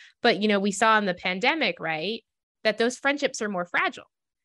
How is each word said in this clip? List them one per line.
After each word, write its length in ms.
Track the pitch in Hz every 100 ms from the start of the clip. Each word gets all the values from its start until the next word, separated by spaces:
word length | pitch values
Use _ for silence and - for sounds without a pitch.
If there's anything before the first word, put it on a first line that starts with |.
| - _
But, 200 | 240 190
you 60 | 214
know, 100 | 202
we 140 | 202
saw 260 | 190 226 214
in 80 | 202
the 80 |
pandemic, 640 | 175 185 185 247 320 226 170
right, 460 | 160 156 180 226 _ _ _ _
that 120 | 220 214
those 200 | 233 254
friendships 420 | 269 285 262 -
are 80 | 214
more 160 | 185
fragile 400 | 175 302 359 - - _ _ _